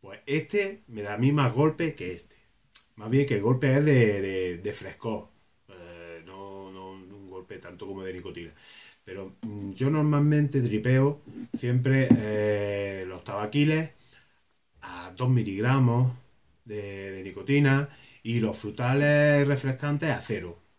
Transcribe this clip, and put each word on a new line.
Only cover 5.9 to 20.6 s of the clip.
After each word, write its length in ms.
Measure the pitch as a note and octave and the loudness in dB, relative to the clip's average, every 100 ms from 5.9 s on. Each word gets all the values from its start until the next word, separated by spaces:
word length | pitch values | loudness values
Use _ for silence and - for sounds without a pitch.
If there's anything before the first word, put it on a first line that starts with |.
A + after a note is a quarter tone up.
| E2+ E2+ E2 | -18 -16 -18
no, 480 | E2 F#2+ G2 G2 F#2+ | -18 -16 -16 -14 -16
no 200 | F#2+ F#2+ | -16 -16
un 360 | F#2+ F#2 G2+ F#2+ | -16 -18 -20 -18
golpe 280 | F#2 F#2 F#2+ | -18 -16 -18
tanto 280 | F2 F2 G2 | -18 -16 -12
como 160 | G2 | -10
de 100 | F#2 | -10
nicotina. 400 | F2+ F2+ E2 E2+ D2+ - - - _ | -10 -12 -14 -16 -18 -20 -20 -20 _
Pero, 320 | - F#2 F#2+ - | -16 -12 -12 -12
mm, 300 | A2+ G#2 G2 | -12 -10 -10
yo 180 | F#2+ C3 | -2 0
normalmente 720 | D#3 D3+ D3 D3 D3+ D3 C#3 | 2 2 2 2 2 2 0
dripeo 600 | A#2+ G#2+ B2 C3 C#3 C#3+ - - - - | 0 0 2 2 2 0 -12 -16 -12 -6
siempre, 520 | A#2+ B2 B2+ C3+ B2+ | 0 0 2 2 6
eh, 920 | A2+ G#2+ G#2+ G#2 G#2 G2+ G2+ G2 G2 F#2 | 6 6 0 2 0 0 -2 -4 -6 -10
los 160 | F#2 | -10
tabaquiles 720 | - G2 A2+ C#3+ D3 D#3 D#3+ - _ - _ _ _ _ _ _ | -8 -6 -2 2 2 2 -2 -10 _ -20 _ _ _ _ _ _
a 320 | - - - - | -16 -14 -16 -2
dos 120 | B2+ | 2
miligramos 840 | B2+ G#2 F#2+ A#2 C3+ B2 A#2+ B2+ - _ _ _ _ | 4 2 -2 2 4 4 4 2 0 _ _ _ _
de, 460 | - G#2 G2+ G2 G2 | -12 -10 -8 -10 -10
de 120 | F#2+ | -10
nicotina 680 | F#2+ F#2+ F#2+ C#3+ C#3+ C3+ C#3+ - - - | -12 -12 0 4 4 4 0 -10 -20 -12
y 180 | A2+ A#2 | -4 0
los 180 | A2 - | 0 -2
frutales 880 | G#2+ - B2 C#3 D3 D3 D3 D3 C#3+ | -10 -4 0 2 4 6 6 4 4
refrescantes 640 | C#3 C3+ B2+ D3 D3 E3 | 0 -2 -4 -2 -2 -2
a 120 | A#2 | -4
cero 360 | - G2+ F2 E2+ | -4 -6 -6 -14